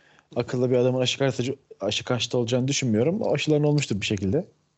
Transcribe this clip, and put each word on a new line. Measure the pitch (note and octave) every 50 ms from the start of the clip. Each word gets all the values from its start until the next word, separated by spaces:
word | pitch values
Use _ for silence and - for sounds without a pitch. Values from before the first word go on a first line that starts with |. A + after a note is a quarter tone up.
| _ _ _ - _ _ -
Akıllı | A#2 A#2 - - B2 B2 B2
bir | B2+
adamın | B2 B2 B2+ B2+ C3
aşı | B2+ B2+ - -
kartacı-, | C#3 C3+ B2+ - A#2+ C3+ C#3 - _ _ - -
aşı | - - - - -
karşıtı | - B2+ A#2 - - - B2+
olacağını | A#2+ A2+ B2+ B2 B2+ C3+
düşünmüyorum. | C#3+ - C#3 A#2+ G#2+ G#2+ B2 D#3+ F#3 A3 A2 G2 -
Aşıların | C#3 - D3+ D3+ D3 D3
olmuştur | D3 D3 D3 C#3 - A2+ F#2+
bir | -
şekilde. | - A2 F#2 G2 F#2 G#2+ D#3 G3+ - _ _ _ _ _